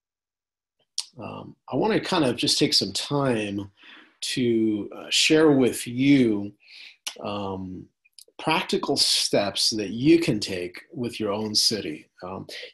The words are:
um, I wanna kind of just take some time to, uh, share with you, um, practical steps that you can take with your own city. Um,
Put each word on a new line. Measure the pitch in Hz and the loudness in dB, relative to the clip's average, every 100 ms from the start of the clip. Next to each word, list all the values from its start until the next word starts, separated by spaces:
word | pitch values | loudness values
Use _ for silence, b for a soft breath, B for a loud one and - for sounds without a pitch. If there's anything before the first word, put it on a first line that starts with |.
| _ _ _ _ _ _ _ _ _ - - 135 | _ _ _ _ _ _ _ _ _ -10 -10 -12
um, | 104 - 104 - - | -14 -12 -16 -18 -8
I | 127 | -2
wanna | 208 190 | 0 0
kind | - 185 | 0 0
of | 131 117 | 0 0
just | 143 - | 0 2
take | 147 | 2
some | - 98 | 2 0
time | 92 - 143 135 113 104 101 98 B B B B B | -4 -4 0 0 0 -2 -4 -8 B B B B B
to, | - - 120 113 110 104 - - | -6 0 2 2 2 0 -6 -12
uh, | 78 | -2
share | - - 156 160 | 0 4 6 6
with | 135 120 - 123 | 6 4 0 -4
you, | 123 139 139 120 101 101 - B B B B - - | 2 6 6 6 2 -4 -12 B B B B -14 -10
um, | 107 101 98 95 92 92 - _ _ - - - | -8 -6 -6 -8 -8 -12 -16 _ _ -20 -20 -8
practical | - 160 - 196 - 139 | -2 -2 0 -2 0 0
steps | - - - 127 101 - - | 2 0 0 0 0 0 0
that | 110 98 | 0 -4
you | 113 143 165 | 0 4 6
can | 165 107 | 4 -2
take | - 95 90 - - | -4 -6 -8 -10 -14
with | 143 120 - | -8 -8 -4
your | 107 | -2
own | 104 107 | -2 -2
city. | 107 - 107 90 76 - _ | 0 2 0 -4 -10 -14 _
Um, | 90 95 101 B B | -12 -10 -10 B B